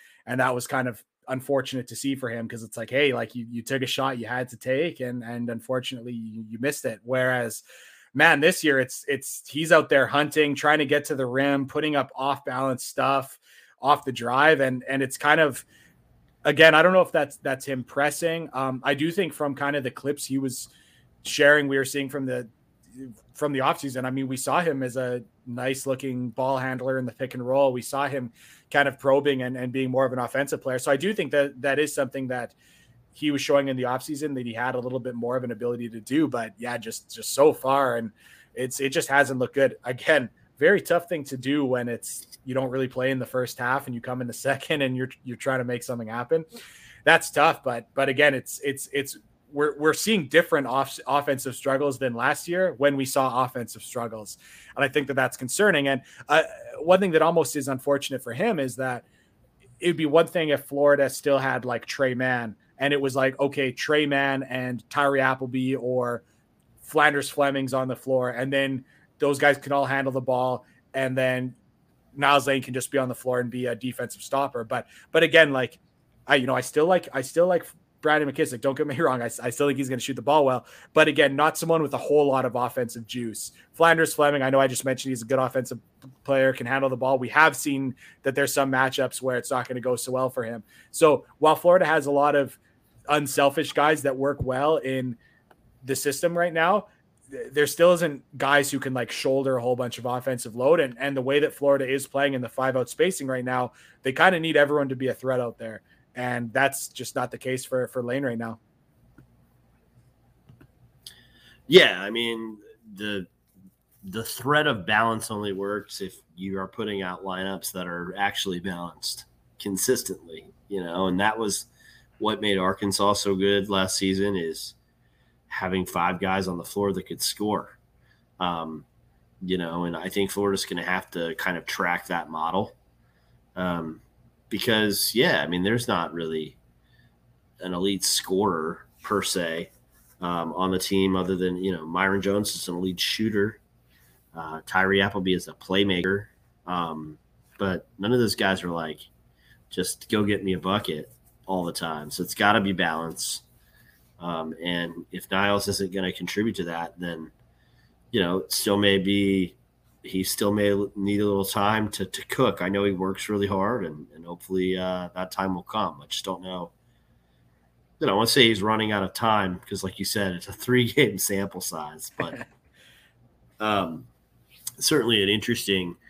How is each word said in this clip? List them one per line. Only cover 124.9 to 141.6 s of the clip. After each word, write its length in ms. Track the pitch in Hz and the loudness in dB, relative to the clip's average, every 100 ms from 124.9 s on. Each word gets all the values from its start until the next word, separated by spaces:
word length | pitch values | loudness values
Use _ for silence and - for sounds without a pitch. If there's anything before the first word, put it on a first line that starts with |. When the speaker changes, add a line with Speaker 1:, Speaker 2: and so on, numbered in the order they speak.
| _ _ _ _ _ _ | _ _ _ _ _ _
Speaker 2:
having 380 | - 92 92 92 | -6 -2 -2 -2
five 360 | 90 87 87 | 0 0 0
guys 260 | 92 95 92 | -2 -2 -2
on 100 | 87 | -6
the 60 | |
floor 300 | 82 101 101 | -6 -2 -2
that 140 | 92 - | -2 -6
could 140 | 85 | -6
score. 560 | - - 107 95 - - _ _ _ _ _ - | -6 -4 -2 -2 -4 -16 _ _ _ _ _ -6
Um, 460 | 90 85 80 78 - _ _ _ _ _ | -4 -4 -8 -12 -16 _ _ _ _ _
you 160 | 90 92 | -4 -4
know, 280 | 85 85 87 | -4 -4 -4
and 120 | 82 | -6
I 100 | 92 | -6
think 220 | 101 98 | -4 -2
Florida's 320 | - 101 95 | -2 -2 -2
gonna 200 | - 87 | -4 -6
have 260 | 85 92 - | -4 -4 -4
to 240 | 87 82 82 | -6 -6 -4
kind 220 | 95 87 | -4 -4
of 80 | - | -6
track 420 | - 90 87 - | -4 -2 -2 -4
that 220 | 87 76 | -6 -6
model. 460 | 80 80 92 - - _ _ _ _ _ _ _ - | -6 -4 -2 -4 -8 _ _ _ _ _ _ _ -6
Um, 440 | 90 85 80 78 _ _ _ _ - | -4 -4 -6 -12 _ _ _ _ -10
because, 680 | 101 - 110 107 95 - | -4 0 2 2 0 0
yeah, 280 | 110 170 98 | 2 2 2
I 60 | 71 | 0
mean, 160 | 90 | -2
there's 240 | 95 120 120 | 0 0 0
not 260 | 92 82 | -2 -2
really 420 | 82 80 80 76 - _ _ _ _ _ _ _ _ _ - | -6 -6 -6 -8 -14 _ _ _ _ _ _ _ _ _ -14
an 140 | 92 | -8
elite 320 | 90 98 95 - | -2 -2 -2 -2
scorer 800 | - - 95 104 82 80 85 - _ | -2 0 2 2 0 -4 -8 -14 _
per 200 | - 101 | -4 -2
se, 500 | 92 95 85 82 87 _ _ _ _ - | -2 -2 -4 -6 -8 _ _ _ _ -10
um, 320 | 87 87 82 | -6 -4 -4
on 180 | 80 92 | -2 0
the 80 | 92 | 0
team 360 | - 98 95 92 | 0 2 4 2
other 200 | 90 95 | 0 0
than, 220 | 92 90 | -2 -2